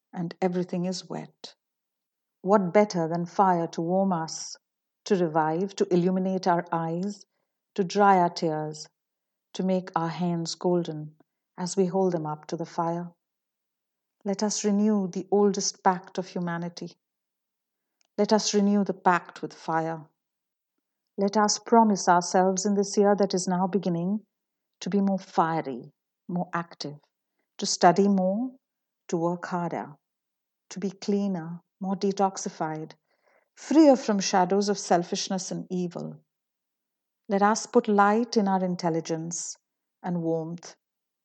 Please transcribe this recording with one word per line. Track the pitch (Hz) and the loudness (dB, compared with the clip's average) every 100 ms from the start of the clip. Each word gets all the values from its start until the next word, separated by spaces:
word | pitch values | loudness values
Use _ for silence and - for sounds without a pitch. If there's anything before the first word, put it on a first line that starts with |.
| _ | _
and | 185 170 - | -10 -8 -4
everything | 190 180 175 180 175 | -2 -2 -4 -4 -4
is | 180 160 | -6 -10
wet. | 156 - _ - - _ _ _ _ _ _ _ _ | -12 -14 _ -20 -20 _ _ _ _ _ _ _ _
What | 185 214 180 | 2 2 4
better | 208 208 180 160 | 4 4 2 -2
than | 175 170 | -2 -2
fire | - 196 175 165 | 2 2 2 0
to | - | -4
warm | 165 185 196 | -2 0 0
us, | 170 160 - - - _ _ _ _ - | -2 -4 -10 -14 -18 _ _ _ _ -2
to | 196 | 0
revive, | 170 160 156 160 196 - | 2 0 0 0 -4 -2
to | 208 | 0
illuminate | 180 180 190 190 185 185 | 2 2 0 0 -2 0
our | 170 175 | 0 0
eyes, | 165 165 170 202 202 _ _ _ _ _ - | -4 -4 -4 -6 -8 _ _ _ _ _ -4
to | |
dry | 175 196 202 185 | -2 4 6 6
our | 175 | 4
tears, | 175 170 156 156 156 - _ _ _ _ _ _ | 0 -4 -4 -6 -10 -16 _ _ _ _ _ _
to | - | -6
make | 185 185 180 165 | -2 -2 -2 -4
our | 165 | -4
hands | 160 175 170 165 | -2 -2 -2 -4
golden | - 180 175 165 156 151 - _ _ _ - | -4 0 0 -2 -8 -12 -16 _ _ _ -10
as | 180 196 | -6 0
we | 180 | 0
hold | 190 185 | 2 0
them | 170 151 | 0 -4
up | 151 - | -8 -8
to | 160 | -8
the | 160 | -8
fire? | - 170 170 175 - _ _ _ _ _ _ _ _ _ _ | -4 -4 -4 -8 -16 _ _ _ _ _ _ _ _ _ _
Let | 202 196 | -6 -2
us | 214 202 | -2 -2
renew | 208 202 214 208 185 | 0 2 4 2 0
the | 190 180 | -4 0
oldest | 202 202 196 196 - | 4 4 2 -4 0
pact | 196 180 - - | 0 0 -4 -10
of | 185 | -8
humanity. | 185 175 170 175 175 175 - _ _ _ _ _ _ _ _ _ _ _ - | -6 -6 -6 -8 -10 -16 -18 _ _ _ _ _ _ _ _ _ _ _ -2
Let | 208 | 2
us | 214 - | 2 2
renew | 208 202 208 | 0 2 2
the | 196 | 0
pact | 185 185 170 - - | -2 0 0 -2 -14
with | 151 | -14
fire. | - - 160 160 165 151 _ _ _ _ _ _ _ _ _ _ - | -12 -4 -4 -4 -8 -12 _ _ _ _ _ _ _ _ _ _ -4
Let | 202 202 | 0 2
us | 208 - | 2 0
promise | - 233 220 190 - | 4 6 6 4 4
ourselves | 175 175 190 185 185 | 2 4 2 2 2
in | 214 202 | 0 0
this | 202 - | 0 2
year | 202 202 | 4 4
that | 196 | 2
is | 185 180 | -2 -2
now | 180 185 | -2 0
beginning | 196 185 170 175 214 - _ _ _ _ - | -2 -2 -2 -2 -6 -8 _ _ _ _ -12
to | 196 | -4
be | 202 | 0
more | 196 190 | 0 -2
fiery, | - - 165 165 135 120 151 _ _ _ - | -4 0 0 0 -4 -8 -12 _ _ _ -8
more | 180 180 | -6 -4
active, | 170 175 - 143 147 _ _ _ _ _ - | -6 -8 -12 -14 -14 _ _ _ _ _ -10
to | 202 | -6
study | - 180 175 202 | 4 4 6 4
more, | 196 185 208 254 254 _ _ _ _ - | 2 0 -2 -4 -10 _ _ _ _ -6
to | 175 | -2
work | 170 175 - | -2 -4 -6
harder, | 180 170 123 123 151 _ _ _ _ _ _ - | -6 -4 -6 -10 -16 _ _ _ _ _ _ -18
to | 190 | -8
be | 190 | -8
cleaner, | 185 - 202 202 180 160 170 _ - | -6 -2 -2 -2 -4 -8 -12 _ -10
more | 190 190 | -6 -2
detoxified, | 202 190 196 190 196 - 160 156 156 - _ _ _ _ _ - | -2 0 0 -2 -10 -6 -6 -6 -12 -16 _ _ _ _ _ -12
freer | - 302 302 254 | 2 8 8 8
from | - 202 | 4 -2
shadows | 180 196 180 196 208 | 2 2 2 2 0
of | 190 | -2
selfishness | - 175 175 190 - 190 - | 2 0 0 -6 -4 -6 -6
and | 170 170 | -10 -6
evil. | 185 175 - 156 156 _ _ _ _ _ _ _ _ _ _ - | -6 -6 -6 -12 -14 _ _ _ _ _ _ _ _ _ _ -4
Let | 196 | 2
us | 202 220 - | 2 0 0
put | 240 220 | 0 4
light | 202 202 214 233 226 | 4 4 4 0 0
in | 196 | 0
our | 190 | 0
intelligence | 185 180 175 165 160 160 165 - - - _ _ _ _ | -2 -2 -2 -2 -4 -6 -6 -10 -12 -14 _ _ _ _
and | 185 175 | -6 -4
warmth | 165 165 160 175 - - _ _ _ _ | -2 -2 -4 -10 -16 -20 _ _ _ _